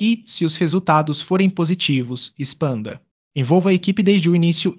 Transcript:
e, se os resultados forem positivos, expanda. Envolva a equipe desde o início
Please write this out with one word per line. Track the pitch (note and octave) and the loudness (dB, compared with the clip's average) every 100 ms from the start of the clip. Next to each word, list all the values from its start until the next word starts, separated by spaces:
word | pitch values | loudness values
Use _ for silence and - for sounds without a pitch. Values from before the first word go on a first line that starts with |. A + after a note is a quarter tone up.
e, | G#3+ A3+ - | -2 -2 -6
se | - | -4
os | E3 D#3+ | -4 -2
resultados | E3+ F#3 F#3 D#3 D#3 D3 | -2 0 2 2 0 -4
forem | - F#3 F#3+ | -2 0 0
positivos, | F#3+ D#3+ F3+ - C3+ B2 B2+ - - | 0 -2 -2 0 -2 -2 -8 -10 -8
expanda. | C#3 - D3 A#2+ G#2+ - _ _ _ | -8 -4 -4 -4 -8 -12 _ _ _
Envolva | C#3+ B2 F3 F#3 | -4 2 2 4
a | |
equipe | F#3 F#3 G3 | 2 2 2
desde | G3 G3+ E3 | 2 4 4
o | |
início | F3 E3+ D#3+ F#3 | 4 2 2 -2